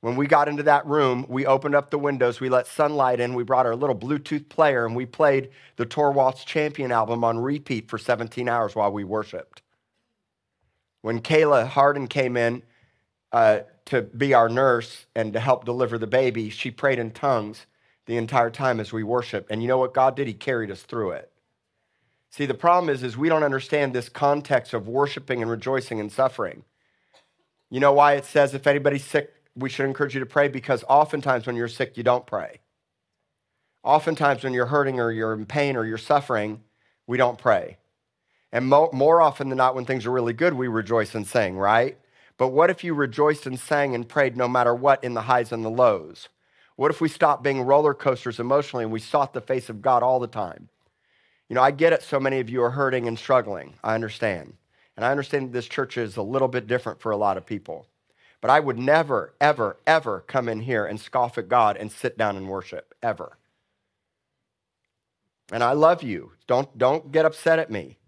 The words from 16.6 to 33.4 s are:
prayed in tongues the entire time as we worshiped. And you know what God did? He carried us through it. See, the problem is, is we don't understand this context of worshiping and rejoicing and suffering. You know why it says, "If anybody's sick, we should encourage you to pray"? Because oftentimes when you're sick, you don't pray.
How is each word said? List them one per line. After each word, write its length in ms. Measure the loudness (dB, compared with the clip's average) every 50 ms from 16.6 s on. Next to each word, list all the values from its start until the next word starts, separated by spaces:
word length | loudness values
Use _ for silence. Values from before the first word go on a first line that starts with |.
| -10 -10
prayed 280 | -10 -2 0 0 0 0
in 120 | -4 -8
tongues 540 | -8 -6 -2 -2 -2 -2 -2 -6 -12 -16 -20 _ _ _ _ _ _ _ _
the 120 | -6 -4 -4
entire 320 | -4 -2 0 0 0 0
time 300 | -2 -4 -2 -2 -2 -2
as 140 | -4 -8 -8
we 100 | -8 -6
worshiped. 460 | -4 -4 -4 -4 -4 -8 -8 -8 _
And 120 | -8 -6
you 60 | -2 0
know 100 | 0 0
what 160 | 0 0 0
God 220 | 2 2 2 2
did? 120 | -2 -6 -8
He 60 | -8
carried 380 | -10 -6 -4 -4 -4 -4 -6
us 120 | -10 -14 -14
through 280 | _ -8 -6 -6 -6
it. 200 | -6 -8 -12 -16 _ _ _ _ _ _ _ _ _ _ _ _ _ _ _ _ _ _ _ _
See, 160 | -8 -6 -4
the 80 | -4 -4
problem 360 | 0 4 4 4 4 4 0
is, 140 | -2 -2 -4
is 140 | -8 -6 -2
we 120 | 0 0
don't 140 | 2 2 2
understand 500 | 0 0 -2 -4 -2 -2 0 0 0 -2
this 160 | -4 -6 -6
context 640 | _ -2 0 2 2 0 -2 0 0 0 0 -2 -8
of 160 | -8 -8 -4
worshiping 520 | -2 -2 -2 -2 -2 -10 -6 -6 -4 -4
and 80 | -2 -4
rejoicing 520 | -4 -6 -4 -2 -2 -2 -2 -4 -8 -8
and 100 | -8 -8
suffering. 520 | -2 0 0 0 0 -4 -8 -8 -8 -12 -20 _ _ _ _ _ _ _ _ _ _ _ _ _ _ _ _ _ _ _ _ _
You 100 | -4 2
know 140 | 4 4 6
why 220 | 8 6 6 6
it 100 | 2 0
says, 280 | 0 2 4 4 4 2
"If 140 | 0 2 2
anybody's 380 | 2 4 2 0 0 0 -6
sick, 280 | -2 -2 -2 -2 -2 _ _ _ _ _
we 140 | -8 -8 -8
should 160 | -4 -2 -4
encourage 280 | -4 -2 -2 -4 -4 -4
you 60 | -6
to 60 | -8
pray"? 240 | -2 2 2 2 2
Because 340 | 0 -6 -2 -2 -2 -2 2 4
oftentimes 580 | 4 4 4 4 0 -6 -2 0 -2 -2 -2 -6
when 80 | -4
you're 140 | -4 -4 -6
sick, 260 | -4 -6 -6 -6 -6
you 80 | -2 0
don't 240 | 2 2 2 0 -4
pray. 320 | -8 -6 -6 -8 -14 -18 _ _ _ _ _ _ _ _ _ _ _ _ _ _ _ _